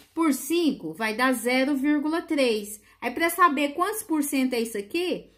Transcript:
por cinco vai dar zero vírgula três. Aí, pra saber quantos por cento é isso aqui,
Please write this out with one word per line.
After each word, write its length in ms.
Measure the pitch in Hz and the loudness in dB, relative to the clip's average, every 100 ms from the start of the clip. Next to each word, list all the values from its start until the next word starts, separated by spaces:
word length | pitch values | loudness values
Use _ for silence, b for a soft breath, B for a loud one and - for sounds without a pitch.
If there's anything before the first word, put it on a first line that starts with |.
| - | -12
por 200 | 320 320 | 0 0
cinco 600 | - - 339 302 - 160 | 0 0 0 0 0 -8
vai 240 | 165 220 214 | -4 -4 2
dar 160 | 262 | 2
zero 420 | 233 233 254 262 | 2 0 2 2
vírgula 480 | 269 294 294 302 330 | 0 2 0 0 -4
três. 580 | 349 302 247 214 202 - b b | -2 0 2 0 -4 -14 b b
Aí, 100 | 247 | -8
pra 180 | - 330 | -2 -2
saber 440 | 381 349 277 285 | 4 4 4 -2
quantos 280 | 285 381 440 | 0 -2 -2
por 200 | - 311 | -2 -2
cento 320 | 285 269 254 | 0 0 0
é 60 | 240 | 0
isso 180 | 226 208 | -2 -4
aqui, 520 | 202 339 359 180 - | -4 -4 -2 -4 -8